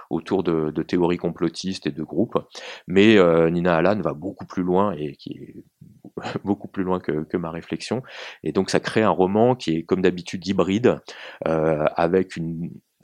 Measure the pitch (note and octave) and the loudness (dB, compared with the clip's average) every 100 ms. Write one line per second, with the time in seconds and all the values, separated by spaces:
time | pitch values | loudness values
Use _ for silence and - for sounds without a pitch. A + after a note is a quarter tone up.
0 | - F2 - G2 F2+ E2 D#2 D#2 D#2 F2+ | -6 -6 -2 -2 2 0 0 -2 -2 0
1 | E2+ F2 F2 E2 E2+ - F#2 F#2 D#2+ D2 | 2 0 -4 -2 -4 -4 -8 -6 -6 -6
2 | D2+ D2+ G2+ - - - - - - F#2 | -6 -2 -2 -2 -6 -16 -16 -16 -2 4
3 | G#2+ G#2+ F2 E2 E2 F2 F2+ E2 E2+ G#2+ | 8 8 8 6 4 2 2 2 2 2
4 | D#2+ D2 D2+ - F2+ - F2+ F2+ G#2 E2 | -2 -6 -8 -10 -10 -4 0 2 0 -2
5 | D2+ C#2+ - - - - - _ - - | -8 -10 -14 -14 -16 -20 -20 _ -20 -20
6 | - - - - F#2+ G2+ F#2+ - F#2 F#2 | -16 -12 -8 -6 -2 -4 -4 -6 -2 -2
7 | - D#2 D#2+ F2+ E2 E2 - E2 - A2+ | -2 -4 -2 -4 -4 -8 -8 -8 -4 -6
8 | C3+ - - - - D#2 F#2+ F#2 - - | -6 -14 -16 -10 -4 -2 0 0 0 2
9 | G#2+ D#2+ F#2 G#2 A#2 B2+ - E2 E2 F#2 | 2 4 2 4 4 2 0 -2 0 2
10 | F#2 F2+ E2+ G2 F2 G2 F2 G2 A#2+ D#2+ | 2 0 -6 -8 -4 0 2 4 4 2
11 | - - - - - D#2+ D#2 D#2 D2+ - | -4 -18 -16 -8 -2 0 2 2 0 2
12 | E2+ F#2 F#2 - E2 E2 E2+ - _ _ | 2 2 0 -4 -6 -6 -8 -12 _ _